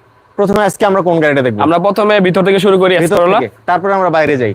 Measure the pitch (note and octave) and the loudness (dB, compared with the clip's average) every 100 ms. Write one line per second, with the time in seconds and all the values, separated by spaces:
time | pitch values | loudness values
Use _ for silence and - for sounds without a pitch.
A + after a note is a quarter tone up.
0 | _ _ _ - G3 G3+ G3 - G#3 F#3+ | _ _ _ -4 -2 0 -2 0 0 0
1 | F3 E3+ D#3 C#3 B2+ G#2 C#3+ E3+ G3 G3+ | 0 0 0 0 -2 -2 0 0 0 0
2 | G#3 G#3 F#3 F#3 F#3 G3 G3 F#3+ F#3 F3+ | 0 2 0 0 0 0 2 2 2 0
3 | E3+ G3 F3 G#3 A3+ - - F3 G3 G3 | 0 0 2 0 -2 -8 -4 -4 -2 -2
4 | F3+ D#3 D3+ C#3 A#2 | 0 0 0 0 -4